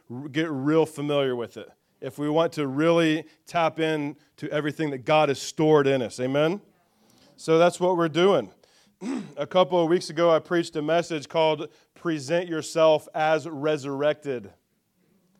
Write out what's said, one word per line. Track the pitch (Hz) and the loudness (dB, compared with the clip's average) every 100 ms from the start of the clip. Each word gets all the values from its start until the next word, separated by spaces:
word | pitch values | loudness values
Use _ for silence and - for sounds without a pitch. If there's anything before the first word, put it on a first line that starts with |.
| _ | _
r-, | 120 147 | -14 -8
get | 135 160 | -4 -4
real | 139 139 160 156 | -2 2 2 2
familiar | 147 147 143 135 123 | -2 -2 0 0 -2
with | 110 113 | -6 -10
it | 95 _ _ _ | -16 _ _ _
if | 135 131 | -14 -6
we | 147 | -2
want | 156 165 | 2 0
to | 151 143 | -2 -4
really | 131 165 170 165 156 156 _ - | 0 2 4 2 0 -6 _ -6
tap | 175 160 156 | -2 -2 0
in | 160 156 147 147 _ _ | -2 -2 -4 -10 _ _
to | 147 | -6
everything | 147 151 143 156 | -4 -4 -4 -6
that | 135 | -6
God | 117 156 151 | 2 2 4
has | 131 | 0
stored | - - 156 156 139 | -6 0 4 6 4
in | 135 | 0
us. | 113 - | -2 -6
Amen? | 127 139 156 202 _ _ _ _ _ _ _ _ | -2 0 0 -2 _ _ _ _ _ _ _ _
So | - 160 | 0 4
that's | 175 - | 4 2
what | 185 180 | -2 0
we're | 165 | 0
doing. | 147 185 170 101 _ _ _ _ _ | 2 2 2 -2 _ _ _ _ _
<clears throat> | 202 262 160 143 | -10 -8 -10 -10
A | 143 | -2
couple | 185 180 180 | 2 2 2
of | 160 | 2
weeks | 180 - | 0 -2
ago, | 156 170 | 0 2
I | 156 | 2
preached | - 175 170 156 | 2 -2 -2 -6
a | |
message | 147 170 170 160 131 | 0 0 0 -8 -4
called | 165 160 151 151 _ _ _ | 0 0 0 -6 _ _ _
Present | 170 160 131 170 180 | -6 -6 -2 -2 -2
Yourself | 160 - 165 160 151 - 170 | -6 -4 4 4 4 0 -2
as | 156 160 147 | 0 0 -2
Resurrected. | 151 151 151 135 135 147 151 143 123 101 _ _ _ _ _ _ _ _ | -6 -2 -2 -4 -2 -2 -2 -6 -8 -10 _ _ _ _ _ _ _ _